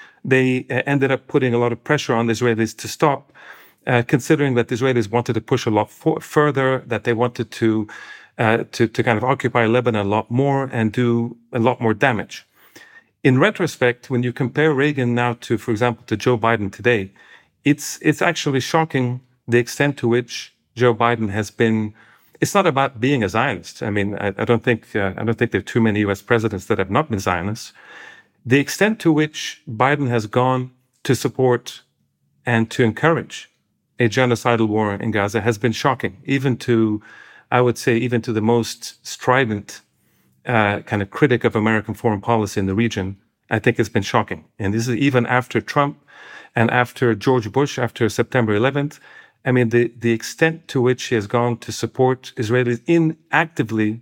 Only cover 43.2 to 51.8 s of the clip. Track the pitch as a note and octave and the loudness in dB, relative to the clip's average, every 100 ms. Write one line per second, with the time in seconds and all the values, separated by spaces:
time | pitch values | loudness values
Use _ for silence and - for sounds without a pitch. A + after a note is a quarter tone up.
43.2 | _ _ _ A2+ - A2+ A2 A2 G2 A#2+ | _ _ _ -2 0 0 0 -2 0 -2
44.2 | G#2 E2 - - G2 A2 A#2+ A#2 C#3 C3 | -2 -8 -14 -6 -2 -2 -2 0 2 2
45.2 | A#2+ B2 B2 A#2 - D3 C#3+ C#3+ _ - | 2 -2 0 -4 -2 0 0 -4 _ -20
46.2 | - - - A#2+ A2+ B2 A#2+ - B2 G#2 | -20 -20 -6 0 2 2 0 0 0 0
47.2 | C3+ B2+ G#2+ C3 C#3+ - A#2 - A2 - | 2 2 0 -2 -2 -2 -6 -2 -2 0
48.2 | A#2 C3 A2 G#2 B2+ C#3+ C#3+ - - - | -2 0 2 2 0 0 -4 -8 -20 -20
49.2 | - _ - B2+ A#2 A#2+ A#2 A#2+ A#2 A2+ | -20 _ 0 2 4 2 0 -2 -2 -2
50.2 | - - D#3+ D#3+ - C3+ B2 B2+ - A#2 | -4 -2 0 0 -6 0 0 0 -2 -2
51.2 | G2+ B2 A#2+ A#2 - - | 0 0 0 -2 -8 -8